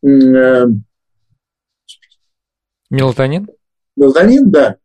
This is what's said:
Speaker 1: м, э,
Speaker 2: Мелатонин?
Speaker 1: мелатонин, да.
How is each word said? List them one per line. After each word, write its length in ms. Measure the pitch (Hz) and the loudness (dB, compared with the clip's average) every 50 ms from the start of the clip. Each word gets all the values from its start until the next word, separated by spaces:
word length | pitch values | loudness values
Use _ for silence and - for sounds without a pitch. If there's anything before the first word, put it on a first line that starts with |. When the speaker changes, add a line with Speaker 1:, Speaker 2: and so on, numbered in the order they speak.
| - | 0
Speaker 1:
м, 300 | 139 139 135 135 131 131 | 0 2 2 2 2 2
э, 300 | 131 131 127 127 127 127 123 113 107 107 _ _ _ _ _ _ _ _ _ _ _ _ _ _ _ _ _ _ _ _ _ - _ _ _ _ _ _ _ _ _ _ _ _ _ _ _ _ _ _ _ | 2 0 0 0 0 0 -2 -4 -6 -8 _ _ _ _ _ _ _ _ _ _ _ _ _ _ _ _ _ _ _ _ _ -20 _ _ _ _ _ _ _ _ _ _ _ _ _ _ _ _ _ _ _
Speaker 2:
Мелатонин? 580 | 131 135 135 135 120 - 131 135 147 180 202 208 _ _ _ _ _ _ _ _ _ | -6 -4 -4 -4 -2 -4 -4 -4 -4 -8 -10 -12 _ _ _ _ _ _ _ _ _
Speaker 1:
мелатонин, 540 | - 143 139 135 160 180 214 254 285 277 208 | 0 0 2 2 2 2 2 2 2 2 2
да. 260 | - 151 135 107 101 _ _ | 2 2 0 0 -4 _ _